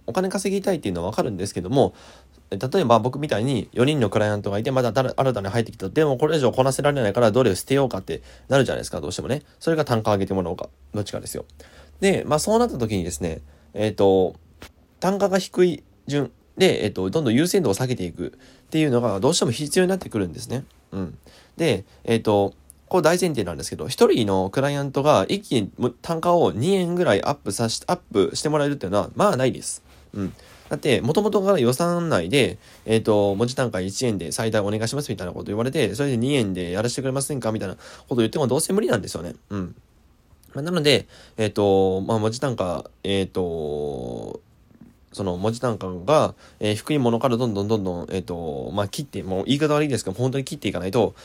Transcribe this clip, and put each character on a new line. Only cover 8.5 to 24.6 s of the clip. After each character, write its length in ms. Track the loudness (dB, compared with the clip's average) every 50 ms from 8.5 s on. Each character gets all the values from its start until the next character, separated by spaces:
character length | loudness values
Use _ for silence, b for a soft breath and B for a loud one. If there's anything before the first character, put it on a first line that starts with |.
| 2
る 80 | 2 2
じ 60 | 2
ゃ 40 | -2
な 40 | -4
い 20 |
で 40 | -6
す 60 | -8
か、 120 | -8 -8 -8
ど 60 | -8
う 40 | -8
し 40 |
て 40 | -6
も 80 | -6 -4
ね。 140 | -6 -6 b b b b
そ 100 | -2 0
れ 60 | 0
が 80 | 0 0
単 180 | 0 0 0 2
価 100 | 2 2
上 60 | 2
げ 80 | 0
て 60 | 0 -2
も 100 | -2 -2
ら 60 | -4
お 60 | -6
う 20 |
か、 140 | -8 -10 -12 -16 _ -16 -8 -6
ど 80 | -6 -6
っ 20 |
ち 80 | -6 -8
か 80 | -10
で 60 | -10
す 100 | -10 -10
よ。 80 | -12 -12 -14 -18 B B B B B B B B 0
で、 240 | 2 2 2 2 0
ま 100 | 0 0
あ、 20 | 0
そ 180 | 2 2 4
う 20 | 4
な 100 | 2 2
っ 20 |
た 80 | 0 -2
時 180 | -2 -2 -2
に 80 | -2 -2
で 60 | -4
す 100 | -6 -4
ね、 220 | -6 -6 -6 -8 b b b b b b -6
え 140 | -2 -2 -2
っ 60 | 2
と、 400 | 4 4 6 6 4 4 2 -2 -8 -18 _ -20 -20 -20 -20 _ _ _ _ _ _
単 200 | 0 0 2 2
価 100 | 2 2
が 100 | 2 0
低 280 | -2 -2 2 4 4
い 160 | 4 2 0 -8 _ _ _ _
順 260 | -4 -2 -2 -2 -4 -6 _ _ _ _
で、 280 | 2 4 4 4 2 0
え 40 | -2
っ 40 | -2
と、 180 | -2 -2 0
ど 100 | 0 0
ん 40 | 2
ど 60 | 4
ん 40 | 4
優 120 | 4 4
先 160 | 4 2 2 2
度 60 | 2
を 60 | 0
下 120 | 0 -2
げ 100 | -2 -2
て 80 | -4 -6
い 80 | -6 -6
く 160 | -8 -8 -10
っ 400 | -10 -14 -20 -20 -20 -20 _ _
て 80 | -2 0
い 60 | 2
う 60 | 2
の 100 | 2 2
が 200 | 2 0 0 2
ど 100 | 2 2
う 40 | 2
し 40 | 2
て 60 | 2
も 60 | 0
必 280 | 0 -2 -6 -2 0 2
要 60 | 2
に 40 | 2
な 80 | 0
っ 20 | -2
て 100 | -4 -6
く 100 | -4 -4
る 80 | -4 -4
ん 40 | -6
で 80 | -10
す 80 | -10 -8
ね。 160 | -8 -8 -8 -10 _ _ _ _ -8
う 60 | -8
ん。 200 | -8 -8 -10 -14 B B B B B B B
で、 280 | -2 0 0 0 -2 b b b b b
え 120 | 0 0
っ 60 | 0 2
と、 320 | 2 2 2 2 0 -2 -8 _ -20 -20 _ _ -2
こ 100 | 0 2
う 40 | 4
大 160 | 4 2 2
前 120 | 0 0
提 120 | -2 -2 -4
な 100 | -4 -6
ん 40 |
で 80 | -8 -8
す 60 | -10
け 60 | -8
ど、 120 | -8 -8 -8
一 180 | 2 4 4
人 200 | 6 6 4 2
の 240 | 2 2 2 2 0
ク 100 | 0 0